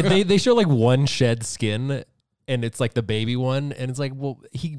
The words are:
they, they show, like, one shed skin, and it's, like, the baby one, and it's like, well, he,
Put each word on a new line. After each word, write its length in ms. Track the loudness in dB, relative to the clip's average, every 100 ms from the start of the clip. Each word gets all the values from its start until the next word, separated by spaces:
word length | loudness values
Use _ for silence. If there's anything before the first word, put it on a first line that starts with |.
they, 200 | 4 4
they 160 | 4 4
show, 160 | 4
like, 140 | 4 4
one 380 | 4 4 4 2
shed 380 | 2 2 0
skin, 600 | -4 -4 -2 -2 -4 -6 -10 _ _ _ -6
and 180 | -4
it's, 140 | -4 -2
like, 160 | -2
the 80 | -2
baby 320 | -2 -2 -2
one, 380 | -2 -2 -2 -4
and 180 | -6 -6
it's 80 | -6
like, 140 | -6
well, 260 | -6 -8 -8 -12
he, 260 | -8 -8